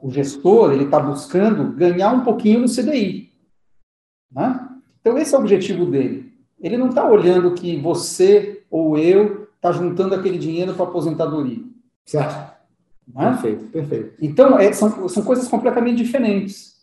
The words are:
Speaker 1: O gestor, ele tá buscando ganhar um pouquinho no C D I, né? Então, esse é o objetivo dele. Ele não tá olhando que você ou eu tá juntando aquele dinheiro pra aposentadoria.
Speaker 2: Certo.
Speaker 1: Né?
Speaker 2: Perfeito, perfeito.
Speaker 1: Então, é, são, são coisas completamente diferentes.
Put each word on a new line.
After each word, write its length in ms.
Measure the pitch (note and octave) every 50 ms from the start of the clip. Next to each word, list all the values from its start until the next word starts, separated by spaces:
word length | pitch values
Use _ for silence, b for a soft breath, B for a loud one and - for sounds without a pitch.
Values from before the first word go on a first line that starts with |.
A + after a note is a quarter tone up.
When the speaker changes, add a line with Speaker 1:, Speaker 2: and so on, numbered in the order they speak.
| - C3
Speaker 1:
O 20 |
gestor, 600 | B2 C#3+ C#3 C#3 - - - F3 G#3 A3+ G#3 D#3+
ele 140 | C#3 C3+ C#3+
tá 120 | C#3 D3+ D3+
buscando 720 | C3+ C#3+ C#3 - - - - F3+ G3+ A3+ G#3+ D3+ C3+ - B2
ganhar 380 | - F3 F3 F3 F3+ F#3+ G#3+ B3
um 100 | B3+ -
pouquinho 360 | - - A#3+ - G#3+ G#3+ A#3+
no 80 | B3 A#3+
C 140 | - -
D 140 | B3+ D#4 D4+
I, 360 | B3+ G3+ F3+ - - - _ _ _ _ _ _ _ _ _ _ _ _ _ _ _ _ _ _ _ _ _
né? 340 | B2+ C3 F3 B3+ B3+ C4 - - - - _ _ _ _
Então, 160 | _ A3+ B3 C#4+
esse 160 | D#4+ - -
é 20 |
o 40 | C4+
objetivo 420 | A3 G3+ G3 F3+ - - F#3+ E3 F3
dele. 480 | D3 C3+ C#3 B2+ A2+ A2 - - - _ _ _ _ _ _
Ele 200 | - E3+ G#3+ B3
não 100 | B3+ B3
tá 180 | - D4 -
olhando 460 | E4 A3+ F#3+ E3 F3+ F3+ F3+ F3 F3+
que 260 | F3 - - F3 E3+ D3
você 880 | C#3 E3+ D#3+ - - - - - F#3 F#3+ G#3 G#3 G3 - - - _ _
ou 260 | - E3 D#3+ D#3 D3+
eu 500 | D3+ D#3 E3+ F#3+ G3+ G#3+ G#3 - - - _ _ _
tá 100 | - F3
juntando 440 | E3+ E3 F3 F3 F3 F3+ F#3+ F#3+ G3
aquele 240 | F#3 F#3+ G3 E3+ E3+
dinheiro 340 | D3 D#3 D#3+ E3+ F3+ F#3
pra 140 | F3+ F#3+ F#3
aposentadoria. 760 | F3 - F3 E3 E3+ D#3 D#3+ E3 D3 D3 D#3 C3+ B2+ A#2 A2 - - - _ _ _ _ _ _
Speaker 2:
Certo. 500 | - - D3+ D3 D3 - - - - - _ _ _ _ _ _ _ _ _ _ - A#2+
Speaker 1:
Né? 120 | B2+ D#3+ -
Speaker 2:
Perfeito, 320 | B2+ - - A2+ G#2+ - -
perfeito. 480 | - - E3 D3 - - A2+ - - - _
Speaker 1:
Então, 400 | D#3 C#3+ D3 - C4+ C#4 B3 -
é, 140 | G3 G#3
são, 340 | G3+ - G#3+ G#3+ G#3 - F#3+ F3
são 120 | - -
coisas 240 | - - B3+ B3 B3+
completamente 560 | - - A3 - B3 A#3+ B3 A#3 B3 A#3+ A#3+
diferentes. 760 | A3+ - - C4+ A#3 G#3+ G3+ G3 - - - - - - _ _